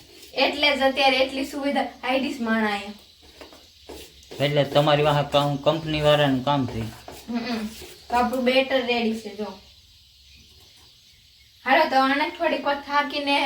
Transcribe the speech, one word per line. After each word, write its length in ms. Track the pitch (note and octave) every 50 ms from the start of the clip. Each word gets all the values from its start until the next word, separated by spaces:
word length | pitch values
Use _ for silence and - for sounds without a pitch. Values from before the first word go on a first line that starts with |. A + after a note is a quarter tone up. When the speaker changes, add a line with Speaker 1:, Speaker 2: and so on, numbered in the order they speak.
| - - - - - - -
Speaker 1:
એટલે 420 | B3 C4+ - C#4 C#4+ D4+ C#4+ C4
જ 60 | B3+
અત્યારે 340 | C4+ C4+ C4 C#4+ C4+ C4+ C4
એટલી 300 | C4 C4+ C4+ C4+ C4+ C#4
સુવિધા 400 | - D4+ C#4+ C4+ C#4 C#4+ C#4 - - - -
આઈ 180 | - B3+ C4 C4+
ડીશ 200 | C4+ C#4+ - -
માણા 280 | A#3 A3+ A3 A3+ A3 G#3
અહીંયા. 1800 | G3+ G3+ G3+ G#3 G#3 - - - _ _ - - - - - - - - - - _ _ - - - - - - - - - - - B2+ C#3
Speaker 2:
એટલે 200 | D3 D3 D3 C#3
તમારી 380 | C3+ - C#3+ D3 D#3 D3 C#3+
વાહે 220 | D3 D3+ C#3+ D3 C#3+
કામ, 340 | C#3+ - C#3+ C#3+ C#3+ C#3+ C#3
કંપની 440 | - D3 D#3+ D#3+ D#3+ D#3 D#3 D3+
વાળાનું 420 | D3+ D3 D3 D3 D3 C#3 C3+ B2+ B2+
કામ 220 | C#3+ C#3+ C#3 B2
થઈ. 140 | G#2+ F#2+ A2 A2+ A2 - - - - - - - -
Speaker 1:
હમ. 400 | A#3 A#3+ A#3+ B3 A#3 A3 G#3+ A3 - - - - - - - -
તો 80 | A#3+
આપણું 280 | A#3+ A#3+ G#3+ B3+ C4 A#3+
બેટર 420 | B3 C4 C4 C4 - C4+ B3+ A#3
રેડી 340 | A#3+ A#3+ A#3 A3 A3 A3 -
છે 160 | - G#3 -
જો. 220 | G#3 G#3 F#3+ F#3+ - - - - - _ _ _ _ _ _ _ _ _ - - - - _ - - - _ _ - - - _ _ _ _ _ _ _ _ _ _ _ _ _ _ -
હાલો 260 | B3 C4+ E4 D#4 C4+
તો 60 | C4
આને 340 | C4+ C4+ C4+ C#4 C#4+ D4+ E4+
થોડીક 340 | - - E4+ D#4 C4+ C4 C#4
વાર 160 | C#4+ C#4+ C#4+ -
થાકીને 500 | C#4 C#4+ D4 C#4+ C#4 D4 D4 C#4+ C#4 C#4+ D4 C#4